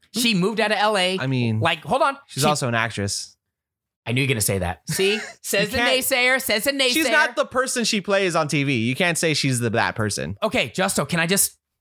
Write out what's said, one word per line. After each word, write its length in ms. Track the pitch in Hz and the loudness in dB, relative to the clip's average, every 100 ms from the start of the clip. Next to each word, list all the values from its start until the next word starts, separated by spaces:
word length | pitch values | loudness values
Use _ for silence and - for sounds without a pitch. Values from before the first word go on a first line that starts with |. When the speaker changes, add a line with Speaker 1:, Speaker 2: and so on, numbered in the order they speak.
| _ | _
Speaker 1:
She 220 | 214 247 | -2 0
moved 260 | 202 185 220 | 2 2 0
out 100 | 214 | 0
of 60 | 208 | 2
L 180 | 208 208 | 2 2
A. 220 | 180 185 | 0 0
Speaker 2:
I 80 | 131 | -2
mean, 340 | 131 120 110 | 0 0 0
Speaker 1:
Like, 240 | 160 165 | 0 -2
hold 180 | 143 247 | -2 0
on. 140 | 302 269 - | 0 -2 -8
Speaker 2:
she's 160 | - | 0
Speaker 1:
She 60 | 151 | 2
Speaker 2:
also 200 | 147 131 | 2 0
an 60 | |
actress. 640 | 117 113 107 101 - - _ _ _ _ _ _ _ - | 0 0 -2 -4 -6 -10 _ _ _ _ _ _ _ -4
Speaker 1:
I 60 | |
knew 100 | 120 | -2
you 40 | 139 | 2
were 40 | |
gonna 100 | 120 | 2
say 180 | - 98 | 2 0
that. 200 | 87 92 | -2 -6
Speaker 2:
<laughs> 40 | - | -6
Speaker 1:
See? 300 | 160 190 220 - - | 0 0 0 -4 -12
Says 240 | - 202 208 | -4 -2 0
Speaker 2:
You 60 | |
Speaker 1:
the 40 | 247 | 0
Speaker 2:
can't 240 | 240 262 | 2 2
Speaker 1:
naysayer. 380 | 254 262 247 262 | 0 2 2 2
Says 240 | - 220 | 0 -2
the 60 | 277 | 0
naysayer. 200 | 277 262 | 0 2
Speaker 2:
She's 180 | 277 277 | 2 2
not 260 | 302 302 240 | 2 2 0
the 80 | |
person 400 | 269 254 254 247 | -2 -2 -2 0
she 160 | 226 214 | 0 -2
plays 340 | 185 196 190 | 0 2 2
on 140 | 175 151 | 0 0
T 160 | 151 | 0
V. 100 | 139 131 | 0 0
You 160 | 113 | 0
can't 240 | 127 180 165 | 0 0 0
say 160 | 170 | 0
she's 260 | 147 139 123 | 0 0 0
the, 80 | 120 | 0
that 260 | 110 98 - | 0 0 0
person. 400 | 107 - 69 98 | -4 -2 -6 -4
Speaker 1:
Okay, 280 | 214 - 143 | -4 -2 -4
Justo, 300 | - 190 - 147 | -2 -2 -2 -2
can 140 | 170 | -2
I 60 | 170 | 0
just 320 | 190 - - _ _ | 0 -2 -4 _ _